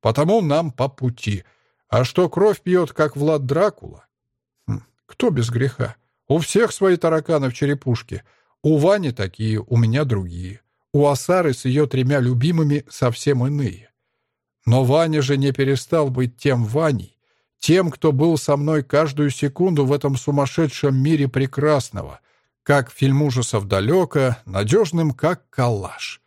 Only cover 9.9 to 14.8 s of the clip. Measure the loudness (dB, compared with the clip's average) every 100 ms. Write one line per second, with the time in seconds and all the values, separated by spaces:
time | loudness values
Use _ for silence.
9.9 | 2 0 -2 -4 -10 -12 -14 _ _ _
10.9 | 2 2 2 0 0 2 -2 -2 0 0
11.9 | 0 0 2 2 0 0 2 2 0 -4
12.9 | -4 -2 -2 -2 0 0 -2 -4 -6 -20
13.9 | _ _ _ _ _ _ _ 0 2